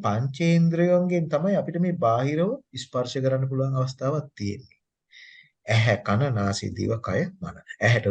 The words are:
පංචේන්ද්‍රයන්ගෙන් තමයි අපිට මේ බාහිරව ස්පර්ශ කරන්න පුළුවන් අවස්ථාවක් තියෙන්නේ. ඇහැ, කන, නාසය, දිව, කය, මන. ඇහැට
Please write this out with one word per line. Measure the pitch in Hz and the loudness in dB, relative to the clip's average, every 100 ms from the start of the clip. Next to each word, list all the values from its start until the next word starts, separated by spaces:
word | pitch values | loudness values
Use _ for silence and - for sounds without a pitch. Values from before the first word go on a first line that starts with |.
පංචේන්ද්‍රයන්ගෙන් | 107 107 135 131 170 170 165 165 175 180 180 175 156 | -2 -2 -2 0 2 4 4 4 4 4 2 0 0
තමයි | 147 185 180 | 0 0 0
අපිට | - 175 | -2 -2
මේ | 180 139 | -2 2
බාහිරව | 117 117 139 151 190 262 _ 127 | 2 2 0 0 0 -2 _ -14
ස්පර්ශ | - 127 123 135 | -8 -6 -4 -2
කරන්න | 131 131 131 | -2 0 -2
පුළුවන් | 135 135 131 | -2 -2 0
අවස්ථාවක් | 131 - 131 151 - - | -2 -2 -4 -2 -6 -8
තියෙන්නේ. | 101 - - _ _ _ _ - - - _ _ - | -6 -6 -12 _ _ _ _ -20 -20 -20 _ _ 0
ඇහැ, | 110 117 101 - | 2 4 2 0
කන, | 107 143 110 | 0 0 0
නාසය, | 101 98 101 98 | -2 -2 -6 -4
දිව, | 101 113 - | -2 -2 -2
කය, | 98 185 - | -2 -4 -6
මන. | 85 - - - 110 | -14 -14 -18 -2 2
ඇහැට | 117 101 | 2 2